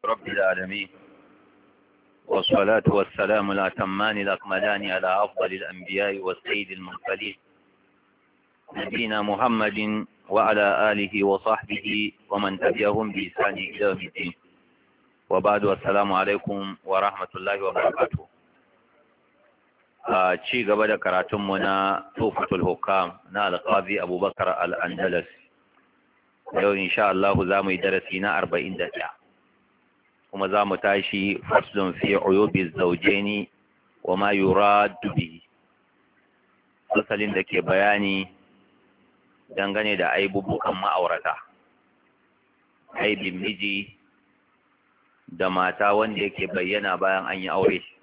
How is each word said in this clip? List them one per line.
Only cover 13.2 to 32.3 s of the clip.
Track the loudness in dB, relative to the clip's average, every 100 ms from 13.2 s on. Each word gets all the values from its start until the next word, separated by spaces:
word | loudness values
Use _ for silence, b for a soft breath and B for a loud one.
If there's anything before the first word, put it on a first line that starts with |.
| -8 -2 -2 -2
إلى | -10 -2
يوم | -2 -2
الدين. | -8 -10 -10 -10 _ _ _ _ _ _ _ _ _
وبعد، | 2 2 2 2
السلام | 0 2 2 2
عليكم | 2 2 0 -2 -6 -8 -12 -2
ورحمة | 0 0 -2 -12 -8
الله | -6 -2
وبركاته. | -2 0 0 0 -2 -2 -10 _ _ _ _ _ _ _ _ _ _ _ _ _ _ _ _ _
A | -2 2 4 2 -2
ci | -2 2
gaba | 4 4
da | 2
karatunmu | 2 0 0 -2 -2 0
na | 0 2 2 0 -4 -4
Tuhfatul | -2 -2 -2 0
Hukam | 0 -2 0 2 0 -4 _
na | -2 -2
Al-Qadi | -2 0 0 0 -4
Abubakar | -2 -2 -2 0 -2 0
Al-Andalus. | -2 -2 -4 -2 -2 -2 -4 -18 _ _ _ _ _ _ _ _ _ _ -6 0
Yau, | 2 2
insha | 0 2 2
Allah, | 4 4 2 2
za | 2
mu | 2
yi | 0
darasi | 0 0 -2 -4
na | -2 0
arba'in | 0 -2 -4 -6
da | -6
ɗaya. | -6 -10 -12 _ _ _ _ _ _ _ _ _ _ _
Kuma | -4 2
za | 2 2
mu | 2
tashi | 2 2 0 -2 0 -2 2
faslun | 0 2 -2 -2 0
fi | 2 2
uyubi | 4